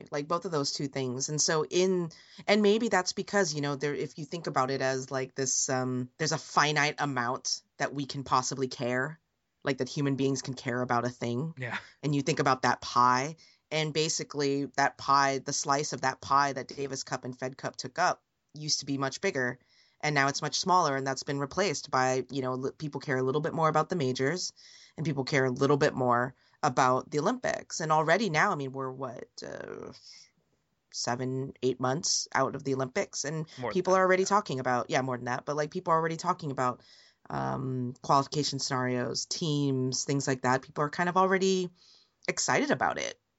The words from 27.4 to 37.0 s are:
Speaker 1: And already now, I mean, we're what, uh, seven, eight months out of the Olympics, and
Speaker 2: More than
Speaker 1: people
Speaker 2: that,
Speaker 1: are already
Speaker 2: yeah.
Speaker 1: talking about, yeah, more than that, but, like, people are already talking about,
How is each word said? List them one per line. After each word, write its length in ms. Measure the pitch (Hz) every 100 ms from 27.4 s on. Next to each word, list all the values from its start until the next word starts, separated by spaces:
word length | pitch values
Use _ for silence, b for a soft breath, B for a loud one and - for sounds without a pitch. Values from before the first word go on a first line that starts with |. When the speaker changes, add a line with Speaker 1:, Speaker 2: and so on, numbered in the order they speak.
| - - - -
Speaker 1:
And 120 | 160
already 380 | 156 160 185 214
now, 220 | 151 202
I 40 | 160
mean, 160 | 135
we're 200 | 135 131
what, 360 | 131 131 120 - - -
uh, 460 | - - 50 50 - B B B _ _ _ _ _ _
seven, 640 | - - 120 127 131 135 -
eight 180 | 127 123
months 480 | 127 139 - - -
out 220 | - 131 135
of 80 |
the 120 | 139 131
Olympics, 500 | 131 147 147 - 139
and 200 | 156 156 -
Speaker 2:
More 140 | 127
than 20 |
Speaker 1:
people 200 | 185 180
Speaker 2:
that, 60 | 190
Speaker 1:
are 40 |
already 200 | 185 185
Speaker 2:
yeah. 40 | 190
Speaker 1:
talking 320 | 202 202 131
about, 300 | 131 123 -
yeah, 120 | 147
more 160 | 131 123
than 80 | 123
that, 200 | 131 -
but, 120 | 147
like, 120 | 151
people 240 | 185 180
are 40 | 160
already 200 | 165 165
talking 340 | 175 175 151
about, 300 | 135 127 120 b b